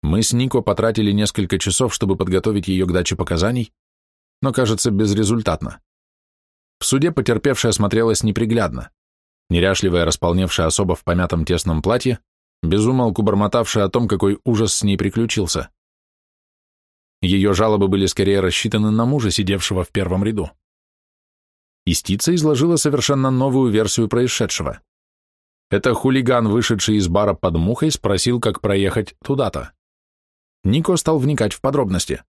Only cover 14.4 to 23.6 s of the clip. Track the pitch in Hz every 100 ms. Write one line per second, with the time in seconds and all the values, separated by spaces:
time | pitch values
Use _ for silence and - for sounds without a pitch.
14.4 | - 110 107 - 101 98 98 113 117 -
15.4 | 90 - - _ _ _ _ _ _ _
16.4 | _ _ _ _ _ _ _ _ 90 95
17.4 | 101 92 110 107 98 98 95 - 98 98
18.4 | 92 - 110 107 107 107 120 147 113 87
19.4 | 95 98 - 92 87 107 92 92 101 107
20.4 | 82 _ _ _ _ _ _ _ _ _
21.4 | _ _ _ _ - 85 - 98 - 175
22.4 | 156 135 160 170 151 143 127 139 131 127
23.4 | 135 131